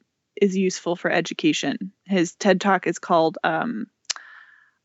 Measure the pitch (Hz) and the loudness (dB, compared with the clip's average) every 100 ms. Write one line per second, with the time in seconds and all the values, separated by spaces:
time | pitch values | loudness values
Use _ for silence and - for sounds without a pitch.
0 | _ _ _ - 202 190 185 - 170 175 | _ _ _ 0 2 2 0 -2 -6 -4
1 | 170 180 170 - 160 147 - - 190 - | 0 0 -2 -2 0 0 -2 -6 -10 -12
2 | - 196 170 - 202 185 202 185 - 175 | -2 0 0 0 2 2 2 0 0 -4
3 | - 170 160 - 165 160 160 - - _ | 0 2 2 0 -2 -2 -4 -6 -10 _
4 | - - - - - _ _ _ | -12 -12 -14 -20 -20 _ _ _